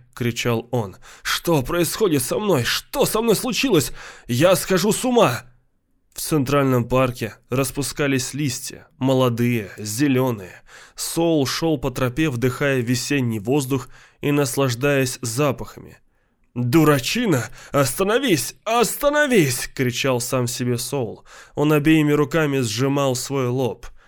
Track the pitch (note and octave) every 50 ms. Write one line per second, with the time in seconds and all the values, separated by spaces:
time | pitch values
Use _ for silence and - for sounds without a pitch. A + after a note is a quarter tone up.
0 | - _ - - A#2 A#2+ A#2 - - B2 A#2 A2+ - - - A#2+ G#2+ F#2+ F2 -
1 | - - - - - - - - - F3 E3+ C#3+ A#2+ C3+ D#3+ F3 E3+ D#3+ - -
2 | A3 F#3 D3+ C#3 - - - - G#3+ G3+ F3 C3 A#2 - - - - _ - C#4+
3 | G#3+ - - G#3+ A#3 A#3 G3 - - B3+ G#3 - - C4+ G3+ D#3 B2+ - - -
4 | - - - - - - B2 A#2+ D#3+ F#3 F#3 - - - F#3 F3 E3+ A3 F#3+ -
5 | - C4 B3 A#3 F#3+ C#3 A#2 - - - _ _ _ _ _ _ _ _ _ _
6 | _ _ _ - - - D#3+ D3+ C3 - D3 C#3+ C#3 C3+ C3 B2 A#2 A#2 B2 B2+
7 | C3 B2 B2 - A#2+ G2+ - - _ - B2 C3 C3+ B2+ - C#3+ C#3 - - -
8 | D3 C#3 C3+ B2+ B2+ - - C3+ D3+ C3 - - - - - - - - _ -
9 | B2+ C3+ C3+ C3 C3 B2 A#2 A2 A#2+ A#2+ A#2+ A2+ G2+ F#2 - - G#2+ G#2 G#2 A#2
10 | D3+ C#3+ C3 B2+ C3 C3 A#2+ G2+ F#2 E2+ - - - - - - - - _ -
11 | - - - E3+ E3+ E3+ D#3+ D3+ C3+ B2+ - - E3 E3 D#3 C3+ - C3+ B2 -
12 | C3 B2 B2 D#3+ D#3+ D#3 B2 A#2 B2 B2+ B2 - D3 C#3+ C3+ B2+ A#2 A2+ B2+ -
13 | - - C#3+ C#3+ B2+ A#2+ A2+ A2 F#2+ A2+ C3+ D3+ C3+ B2+ C#3 B2+ - - - -
14 | - - _ _ - C#3+ C#3+ D3 D3 - - C#3 C#3 C3 A#2 A#2 C#3 C#3+ C#3+ C3+
15 | C3+ B2+ - - - A#2 A2 B2+ D3+ C#3 A#2 - G#2 - - - - D#2+ D#2 -
16 | _ _ _ _ _ _ _ _ _ _ - B2 B2 B2 C3 E3 D#3 D3+ D3 C3+
17 | B2 - - A3+ B3 G#3+ D#3 A#2+ A2 - - - - - - C#3+ C#3 - - -
18 | G3 G3 A3 B3 C#4+ B3+ F3 C#3 - - - - - G#3+ A3+ A#3 A#3 A#3+ - -
19 | C#4+ C#4+ D4 D4 D4 C#4 B3 G#3 D#3 C3 A#2+ - - - - - C3 B2 B2 -
20 | - C3+ B2+ A#2+ A#2+ - - B2+ B2 A#2 - - B2+ B2 A#2+ A#2 - - D3 C#3+
21 | A#2+ G2+ F#2+ - - - - - - - - - D3 D3+ D#3 D3+ C#3+ D#3 D#3+ D#3
22 | D3+ D3 D3 C#3+ D3 C3 - E3 D#3 D3 C#3 C3+ B2+ A2 G#2 A2+ C3+ C#3 C#3 C#3+
23 | C#3 C3+ B2+ B2 - - C3+ C#3 B2+ B2 B2 C3+ C3 A2 - - - - - -
24 | -